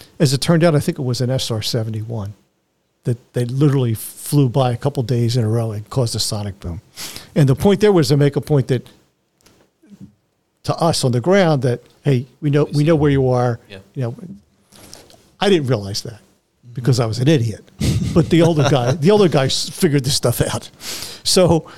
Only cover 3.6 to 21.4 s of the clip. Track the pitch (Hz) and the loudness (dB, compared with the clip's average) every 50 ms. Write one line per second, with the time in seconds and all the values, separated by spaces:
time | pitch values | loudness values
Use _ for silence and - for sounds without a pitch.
3.6 | 151 147 135 139 127 117 110 - - - - - - - - 143 139 123 104 143 | 2 2 2 2 0 0 -2 -4 -6 -14 -16 -14 -8 -2 2 2 2 2 2 0
4.6 | 131 123 117 - - 143 - 143 117 104 131 120 120 113 117 127 110 107 110 117 | 0 0 -2 -2 -4 -4 -4 -4 -4 -2 0 0 0 0 0 0 0 0 0 -2
5.6 | 113 113 104 104 104 - - 139 120 113 - 110 - - 123 104 104 104 98 - | -2 -4 -6 -8 -10 -6 -2 -2 -2 -2 -2 -4 -4 -4 -6 -6 -8 -8 -10 -12
6.6 | - 90 82 - - _ _ - - - - - - - - 190 147 131 135 - | -12 -12 -12 -12 -14 _ _ -16 -16 -16 -16 -16 -16 -6 0 2 2 2 2 2
7.6 | - 202 196 190 208 208 196 175 143 120 147 143 143 143 139 147 127 - 151 139 | 2 2 2 4 4 4 4 4 4 2 2 2 2 2 0 -2 -2 0 0 0
8.6 | 120 - 135 117 - - - _ _ _ _ _ _ _ _ _ _ _ _ _ | 0 0 -2 -4 -4 -8 -20 _ _ _ _ _ _ _ _ _ _ _ _ _
9.6 | _ _ _ _ _ 254 202 - - - _ _ _ _ _ _ _ _ _ _ | _ _ _ _ _ _ -20 -20 -20 -20 _ _ _ _ _ _ _ _ _ _
10.6 | - - - - 160 170 - - - 131 117 123 113 175 190 202 185 160 151 135 | -8 -6 -4 0 0 0 0 0 -2 0 -2 0 0 2 2 4 4 2 2 0
11.6 | 120 131 123 - - _ _ _ - 147 135 120 131 - _ - 156 147 139 147 | 0 -2 -4 -4 -8 _ _ _ -2 0 0 0 -2 -6 _ -6 -4 -2 0 0
12.6 | 151 151 147 147 151 160 170 147 151 147 139 135 131 127 127 123 123 123 120 117 | 0 0 0 0 2 2 2 2 4 2 2 2 2 2 2 2 0 0 -2 -4
13.6 | _ - 101 95 - _ - 143 127 117 120 - - - - 101 _ _ _ _ | _ -18 -20 -20 -20 _ -10 -8 -6 -6 -8 -10 -16 -18 -18 -20 _ _ _ _
14.6 | _ _ _ - - - - - - _ - _ _ _ _ - - 208 202 165 | _ _ _ -20 -20 -20 -20 -20 -20 _ -20 _ _ _ _ -4 0 2 2 2
15.6 | 143 117 127 107 101 98 104 - - 120 107 - _ _ _ _ _ _ _ _ | 2 0 -2 -2 -4 -6 -8 -8 -10 -12 -16 -18 _ _ _ _ _ _ _ _
16.6 | _ 120 - - 117 143 127 117 120 110 107 117 123 143 165 139 117 117 98 - | _ -16 -12 -6 0 0 2 2 0 -2 -2 0 2 2 2 2 2 0 -4 -8
17.6 | - - _ - - - - - - - - 180 156 - 180 160 170 165 170 151 | -14 -20 _ -4 -2 -2 0 0 -2 0 2 2 2 4 4 4 4 4 4 2
18.6 | 139 139 147 131 123 127 - 175 139 180 214 208 202 165 127 151 135 131 - - | 2 2 2 2 2 0 -2 2 2 4 4 6 4 4 2 2 0 0 -2 -4
19.6 | - - - - - 160 139 143 123 143 - - - 123 117 - - - - - | -6 -6 -6 -2 0 2 2 2 0 0 -2 0 0 -2 0 0 -2 -4 -4 -8
20.6 | - - - - - - - - - - - - - - - 190 | -10 -12 -20 -18 -14 -12 -12 -12 -12 -14 -14 -8 -4 0 2 4